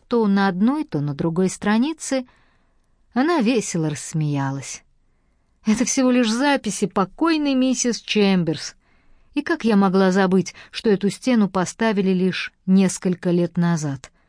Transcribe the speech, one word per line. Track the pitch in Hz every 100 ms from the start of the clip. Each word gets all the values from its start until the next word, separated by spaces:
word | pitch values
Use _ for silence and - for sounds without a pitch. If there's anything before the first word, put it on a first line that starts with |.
| -
то | 240 214
на | 196 196
одной, | 180 226 302
то | 294 151
на | 147
другой | 143 165 165 185
странице, | - 208 220 285 311 - 262 254 _ _ _ _ _ _ _ _
она | 240 311 339
весело | 220 247 - 170 156
рассмеялась. | 151 - 156 151 139 135 135 - - _ _ _ _ _ _ _ _
«Это | 220 214
всего | 254 269 254
лишь | 247 220
записи | 233 285 269 214 - 202
покойной | 202 185 - 330 311 285
миссис | 262 262 247 240 208
Чемберс. | - 214 196 185 165 156 - - _ _ _ - _
И | 285
как | - 330
я | 226 202
могла | 196 190 190
забыть, | 190 190 190 180 - -
что | - 226
эту | 190 202
стену | - 254 233 196
поставили | 190 170 - 226 208 190
лишь | 180 185 - - _ 185
несколько | 190 185 - 190 175 180
лет | 175 170 175
назад, | 170 165 151 135 - _